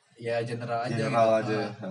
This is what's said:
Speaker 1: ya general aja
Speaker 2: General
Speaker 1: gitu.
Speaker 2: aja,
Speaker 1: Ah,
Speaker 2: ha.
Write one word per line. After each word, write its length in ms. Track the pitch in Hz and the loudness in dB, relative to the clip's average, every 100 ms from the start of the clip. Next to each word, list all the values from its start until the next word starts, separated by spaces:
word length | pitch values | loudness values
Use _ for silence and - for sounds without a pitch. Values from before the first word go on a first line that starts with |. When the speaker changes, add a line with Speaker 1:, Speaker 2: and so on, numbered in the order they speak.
| _ _ | _ _
Speaker 1:
ya 200 | 117 117 | -4 -2
general 400 | 117 117 117 117 120 | -2 -6 -4 -4 -2
aja 80 | 117 | -2
Speaker 2:
General 320 | 110 117 113 | 0 4 4
Speaker 1:
gitu. 80 | 110 | 4
Speaker 2:
aja, 140 | 110 107 | 2 -2
Speaker 1:
Ah, 120 | 107 - | -2 -6
Speaker 2:
ha. 120 | 98 | -10